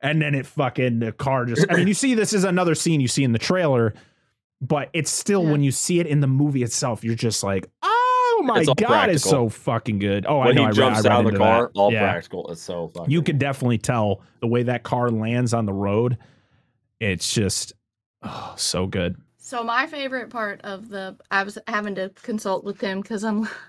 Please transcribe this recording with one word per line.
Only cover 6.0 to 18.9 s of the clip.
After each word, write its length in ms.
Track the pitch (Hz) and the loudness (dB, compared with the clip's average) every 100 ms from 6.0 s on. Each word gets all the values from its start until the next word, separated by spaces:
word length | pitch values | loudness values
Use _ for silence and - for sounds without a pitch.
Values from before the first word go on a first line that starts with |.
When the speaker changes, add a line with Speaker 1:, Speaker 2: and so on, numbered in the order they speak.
Speaker 1:
it 60 | 165 | 2
in 140 | 151 | 2
the 60 | 139 | 2
movie 360 | 131 147 135 | 2 2 0
itself, 420 | 117 - 135 110 | -2 -2 -4 -4
you're 100 | 113 | -4
just 280 | 113 117 107 | -2 -2 -2
like, 260 | 98 98 - - | -2 -2 -4 -6
"Oh 600 | 359 466 494 508 494 466 | 0 2 2 2 2 2
my 140 | 277 233 | 2 2
Speaker 3:
It's 80 | 151 | 2
all 60 | |
Speaker 1:
God, 340 | 131 220 220 202 | 2 4 4 4
it's 120 | 165 | 2
Speaker 3:
practical. 80 | 95 | 2
Speaker 1:
so 180 | 143 117 | 2 2
fucking 500 | - - 113 - 104 | -2 -4 -2 -2 -2
good." 260 | 101 101 95 | 0 0 0
Oh, 120 | 147 | 2
I 60 | 127 | 4
Speaker 3:
When 100 | 123 | 4
Speaker 1:
know, 60 | |
Speaker 3:
he 40 | 110 | 4
Speaker 1:
I 40 | |
re-, 40 | 107 | 4
Speaker 3:
jumps 220 | 131 110 | 4 4
Speaker 1:
I 40 | |
read 100 | 107 | 4
Speaker 3:
out 60 | 120 | 4
of 40 | |
the 40 | 117 | 4
Speaker 1:
into 80 | 101 | 4
Speaker 3:
car, 320 | 110 113 120 | 4 4 2
Speaker 1:
that. 60 | 98 | 2
Speaker 3:
all 120 | 101 | 2
Speaker 1:
Yeah. 80 | 110 101 | 4 0
Speaker 3:
practical. 380 | 85 - 92 - | -2 -6 -12 -10
It's 100 | 82 | -12
so 280 | - 87 82 | -10 -8 -8
fucking 220 | 87 85 | -8 0
Speaker 1:
You 120 | 160 | 0
could 160 | 160 151 | 2 0
definitely 400 | 139 135 123 117 | 0 0 0 0
tell 420 | - 123 107 95 - - | 0 0 0 -2 -6 -6
the 60 | 117 | -2
way 140 | 120 | 0
that 180 | 120 120 | 0 -2
car 260 | - 127 120 | -2 0 0
lands 460 | 113 110 120 123 | 0 0 0 0
on 100 | 117 107 | 0 -2
the 60 | |
road. 460 | 98 98 104 123 123 - _ _ _ _ _ _ - | -2 0 2 0 -2 -8 _ _ _ _ _ _ -8
It's 320 | 107 90 - | -4 -4 -2
just, 400 | - 98 - - - _ _ _ _ | 0 0 -2 -8 -14 _ _ _ _
oh, 320 | - - - - | -16 -14 -14 -6
so 280 | - 90 | -4 -2
good. 300 | 92 | -4